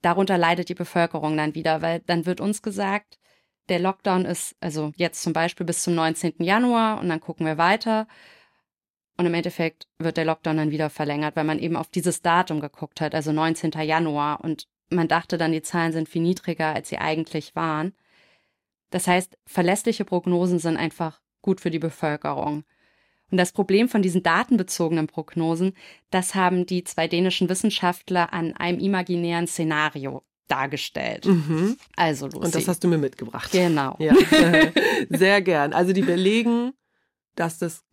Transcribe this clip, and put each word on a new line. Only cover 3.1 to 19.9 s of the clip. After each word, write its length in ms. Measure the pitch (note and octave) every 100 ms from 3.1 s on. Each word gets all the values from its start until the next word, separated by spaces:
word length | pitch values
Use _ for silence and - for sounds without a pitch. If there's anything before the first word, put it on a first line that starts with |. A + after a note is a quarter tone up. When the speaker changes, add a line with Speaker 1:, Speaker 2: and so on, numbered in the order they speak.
| _ _ _ _ _ -
Speaker 1:
der 100 | F3
Lockdown 460 | F#3 F#3+ G#3 F#3 F#3
ist 320 | F3 - -
also 320 | F3 D3+ D3+ D#3
jetzt 240 | E3+ -
zum 80 | -
Beispiel 340 | D#3+ E3 - F3
bis 180 | E3+
zum 120 | - E3+
neunzehnten 480 | D#3+ D#3+ E3+ -
Januar 560 | F3 G#3 B3 A#3 A3 G#3+
und 80 | F3
dann 140 | D#3+
gucken 240 | - D#3+ D#3+
wir 120 | D#3
weiter. 500 | E3+ A3 A3+ A3 A3 - - _ _ _ _ _ _ _ _ -
Und 100 | F3
im 80 |
Endeffekt 540 | E3+ E3+ - E3 _ - _
wird 180 | E3 E3
der 80 | D#3+
Lockdown 320 | D#3+ D#3+ D#3
dann 140 | D#3
wieder 180 | D3+ D3+
verlängert, 480 | - D3 D3 D3+ D#3+
weil 60 | D#3
man 140 | D#3
eben 180 | D#3+ E3
auf 120 | -
dieses 320 | F3+ E3+ E3+
Datum 380 | F3 E3+ - D3+
geguckt 400 | D3 - D#3 -
hat, 160 | D#3 D#3
also 160 | D3+
neunzehnter 500 | D#3 D#3+ D#3+ E3 D#3
Januar. 600 | D#3 D#3+ E3 D3 D3 D3
Und 240 | D#3+ D#3 - _ _
man 180 | F3+ D#3+
dachte 300 | E3 - E3+
dann, 140 | D#3+
die 100 | D#3+
Zahlen 300 | - F3 E3
sind 160 | D#3+ D#3+
viel 120 | E3+
niedriger, 520 | E3+ F#3 - D#3+ D#3
als 160 | D3+ -
sie 80 | -
eigentlich 580 | D#3 D#3+ D#3+ D#3 - -
waren. 380 | E3 D#3 F3 - _ _ _ _ _ _ _ _ _
Das 180 | F3+ F3+
heißt, 300 | F3+ F#3 - -
verlässliche 580 | - F3 G3+ -